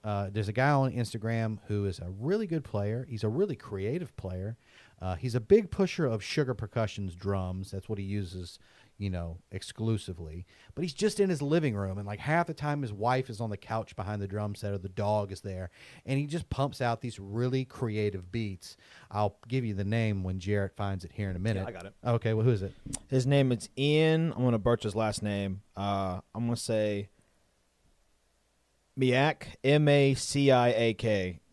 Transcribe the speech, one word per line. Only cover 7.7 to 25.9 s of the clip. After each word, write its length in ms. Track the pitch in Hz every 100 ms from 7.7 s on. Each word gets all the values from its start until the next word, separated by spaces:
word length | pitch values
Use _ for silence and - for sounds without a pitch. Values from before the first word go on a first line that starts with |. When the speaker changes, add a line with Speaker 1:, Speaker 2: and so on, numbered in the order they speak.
Speaker 1:
That's 160 | 98 -
what 120 | 104
he 60 | 95
uses, 520 | 104 92 92 87 - - _ _ _
you 140 | 101
know, 280 | 90 85 87 _
exclusively. 960 | 95 - - 110 110 - 87 80 82 - - -
But 80 | -
he's 100 | 175
just 260 | - 208 208
in 80 | 190
his 140 | 156
living 320 | 143 165 151
room, 240 | 101 95 98
and, 80 | 101
like, 120 | 104
half 260 | 143 165 170
the 80 |
time 260 | 160 147 147
his 140 | 127
wife 340 | 101 113 131 131
is 140 | 107
on 80 | 113
the 60 | 101
couch 360 | - 113 104
behind 280 | - 98 104
the 40 | 98
drum 280 | 107 104
set 180 | 101 104
or 60 | 101
the 100 | 92
dog 440 | 92 104 107 98
is 100 | 95
there, 280 | 101 92 90 - - - -
and 120 | 135
he 60 | 143
just 220 | 160 -
pumps 320 | - 139 -
out 220 | 123 117
these 160 | 123 104
really 480 | 98 110 123 131 131
creative 680 | - 117 107 104 98 90
beats. 460 | 117 107 92 - - - - -
I'll 260 | 104 104 - 113
give 180 | 131 117
you 80 |
the 100 | 98
name 380 | 98 113 110 98
when 160 | 92 92
Jarrett 380 | 92 101 98 -
finds 280 | 101 95
it 80 | 95
here 160 | - 101
in 80 | 90
a 20 |
minute. 200 | 104 98
Speaker 2:
Yeah, 80 | 95
I 40 |
got 120 | 92 95
it. 60 | - 120
Speaker 1:
Okay, 260 | 117 113
well, 120 | 110 117
who 60 |
is 100 | 107
it? 100 | 98 - - - -
Speaker 2:
His 180 | 131 127
name 260 | 143 131
is 160 | 120 - -
Ian. 560 | 143 151 160 160 165
I'm 120 | -
gonna 140 | 127 113
butcher 300 | 101 120 107
his 80 | 107
last 260 | 110 -
name. 380 | 104 101 98 95 _ -
Uh, 440 | 101